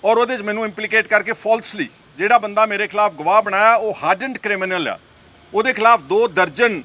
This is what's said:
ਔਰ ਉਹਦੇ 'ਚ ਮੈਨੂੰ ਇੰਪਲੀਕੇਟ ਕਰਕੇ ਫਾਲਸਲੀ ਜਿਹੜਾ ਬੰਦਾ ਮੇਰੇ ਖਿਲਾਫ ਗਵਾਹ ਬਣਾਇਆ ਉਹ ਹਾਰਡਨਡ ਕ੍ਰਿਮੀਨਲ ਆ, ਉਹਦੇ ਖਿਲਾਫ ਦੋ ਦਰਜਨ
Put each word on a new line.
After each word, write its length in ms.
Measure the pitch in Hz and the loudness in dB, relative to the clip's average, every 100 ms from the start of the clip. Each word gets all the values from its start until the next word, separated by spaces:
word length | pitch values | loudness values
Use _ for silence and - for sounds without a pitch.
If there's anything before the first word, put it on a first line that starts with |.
ਔਰ 140 | 196 226 | 2 2
ਉਹਦੇ 180 | 240 254 | 2 -2
'ਚ 60 | |
ਮੈਨੂੰ 220 | 208 208 | -4 -4
ਇੰਪਲੀਕੇਟ 420 | 220 190 214 220 214 | -6 -6 -2 0 2
ਕਰਕੇ 260 | 208 196 | 0 0
ਫਾਲਸਲੀ 560 | 226 214 226 - 208 127 - _ - | -6 -2 0 0 -4 -6 -10 _ -6
ਜਿਹੜਾ 200 | 196 247 | 2 2
ਬੰਦਾ 280 | 208 202 220 | 2 -2 0
ਮੇਰੇ 200 | 202 208 | -2 -4
ਖਿਲਾਫ 260 | 202 208 | 0 -2
ਗਵਾਹ 300 | 156 156 208 | 0 2 2
ਬਣਾਇਆ 320 | 202 196 220 | 2 2 4
ਉਹ 200 | 233 220 - | 4 0 -4
ਹਾਰਡਨਡ 360 | 151 185 262 247 | -2 -2 -2 -8
ਕ੍ਰਿਮੀਨਲ 500 | 214 202 185 180 139 | -6 -4 -2 -4 -4
ਆ, 100 | 92 _ _ - - - | -6 _ _ -20 -20 -6
ਉਹਦੇ 180 | 196 226 | -2 0
ਖਿਲਾਫ 280 | 247 226 233 | 2 4 4
ਦੋ 280 | 135 202 233 | 2 0 0
ਦਰਜਨ 540 | 170 180 139 240 185 | 0 0 2 0 0